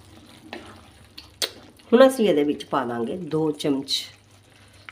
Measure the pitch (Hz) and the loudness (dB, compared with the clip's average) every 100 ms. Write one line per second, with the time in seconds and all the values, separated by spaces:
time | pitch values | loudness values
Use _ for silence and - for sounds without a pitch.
0 | - - - - - - - - - - | -20 -20 -20 -20 -18 -18 -18 -20 -20 -20
1 | - - - - - - - - - 240 | -20 -20 -20 -10 -10 -10 -20 -20 2 6
2 | 262 262 208 147 147 143 - 147 120 120 | 6 6 2 2 0 -2 -4 -4 -4 -4
3 | 117 - 160 156 156 147 156 135 139 - | -6 -8 -6 -4 -4 -2 -4 -4 -4 -8
4 | - - _ - _ - - - - | -8 -18 _ -20 _ -20 -20 -20 -18